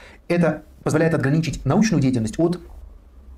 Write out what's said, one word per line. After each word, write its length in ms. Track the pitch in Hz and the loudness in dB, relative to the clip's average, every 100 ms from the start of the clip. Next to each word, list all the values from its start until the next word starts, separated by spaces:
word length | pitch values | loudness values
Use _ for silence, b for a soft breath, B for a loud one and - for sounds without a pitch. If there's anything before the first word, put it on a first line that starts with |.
| B B - | B B -2
Это 380 | 175 160 156 - - | 0 2 0 -10 -8
позволяет 320 | 147 156 165 | -2 2 2
отграничить 500 | 151 131 160 156 - | 2 0 0 -2 -4
научную 380 | 131 180 226 147 | 0 2 2 2
деятельность 320 | 131 127 110 - | 2 0 -2 0
от 200 | 170 175 - - - - - - - | 0 -2 -10 -20 -20 -20 -20 -20 -20